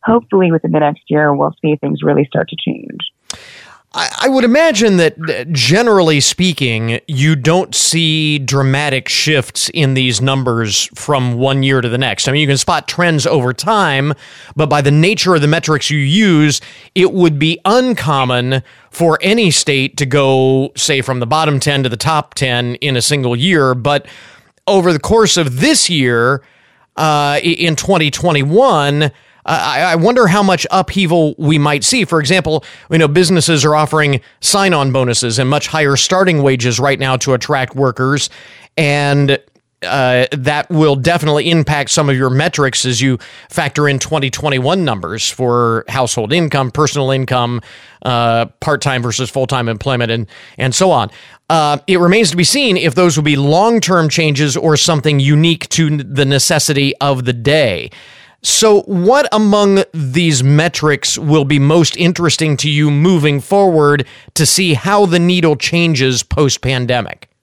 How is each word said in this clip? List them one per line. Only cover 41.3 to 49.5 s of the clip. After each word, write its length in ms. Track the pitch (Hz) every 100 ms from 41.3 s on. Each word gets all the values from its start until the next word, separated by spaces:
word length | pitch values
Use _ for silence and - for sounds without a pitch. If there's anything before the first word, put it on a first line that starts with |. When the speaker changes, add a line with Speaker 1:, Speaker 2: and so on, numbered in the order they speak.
| 147 151
Speaker 2:
impact 400 | 165 147 147 139
some 200 | - 147
of 80 | 131
your 120 | 131
metrics 560 | 131 165 - 135 - 131
as 160 | 117
you 160 | 135 123 - - -
factor 380 | - 147 - 147
in 100 | 135
twenty 320 | - 156 139
twenty-one 540 | - 151 131 127 190
numbers 480 | 160 107 85 110 -
for 540 | - 127 120 120 113 -
household 460 | 135 123 - 107
income, 360 | 160 165 143 131
personal 400 | 131 151 143 131
income, 520 | 135 127 127 120 120 - - - -
uh, 420 | - 120 117 117 117 _
part-time 420 | - 143 143 127
versus 300 | 120 107 127
full-time 380 | 139 131